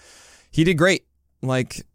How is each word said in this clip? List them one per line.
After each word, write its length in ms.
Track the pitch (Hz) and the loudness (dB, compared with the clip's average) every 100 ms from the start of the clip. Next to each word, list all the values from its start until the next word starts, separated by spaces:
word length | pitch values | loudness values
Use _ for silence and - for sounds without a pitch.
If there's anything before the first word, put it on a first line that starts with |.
| - - - - _ | -20 -20 -20 -20 _
he 140 | - | 0
did 140 | 165 165 | 0 2
great. 260 | 180 170 - _ _ _ | 2 2 -4 _ _ _
Like, 400 | 127 131 127 - - | -4 -4 -4 -10 -18